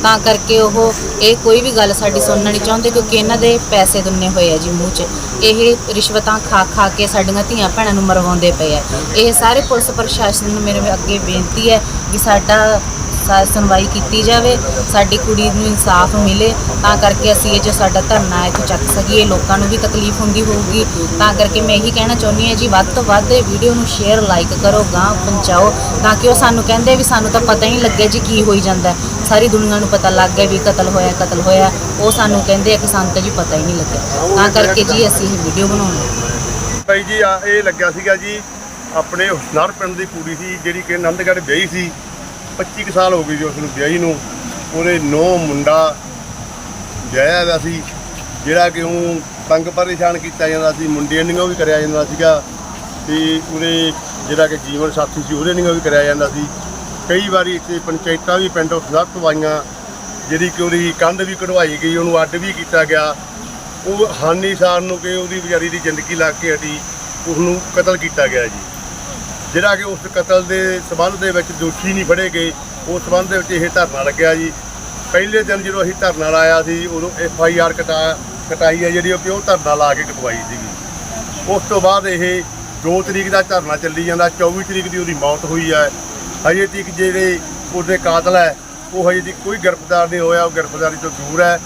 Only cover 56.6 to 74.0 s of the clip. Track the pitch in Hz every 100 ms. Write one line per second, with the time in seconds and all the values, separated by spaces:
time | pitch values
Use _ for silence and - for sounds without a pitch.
56.6 | - - - - - 180 208 185 180 175
57.6 | - 170 170 160 170 165 165 180 190 175
58.6 | 160 165 - 151 180 185 165 156 156 151
59.6 | 139 - - - - - - 160 175 170
60.6 | 175 170 170 165 165 185 190 190 185 180
61.6 | 165 151 160 165 170 165 156 170 190 170
62.6 | 165 165 156 156 151 143 - - - -
63.6 | - - 180 202 214 - 147 175 190 190
64.6 | 180 175 185 180 175 185 180 185 175 175
65.6 | 170 170 160 151 - 170 160 147 165 151
66.6 | 151 151 - - - - 165 156 175 180
67.6 | 185 180 180 185 165 - 139 127 120 104
68.6 | - - - - - - - - - 165
69.6 | 196 196 202 180 180 185 170 185 180 190
70.6 | 185 185 - 165 175 196 190 175 170 160
71.6 | 160 156 185 190 180 175 185 165 165 151
72.6 | - - - 175 - 180 185 190 180 175
73.6 | 170 180 175 139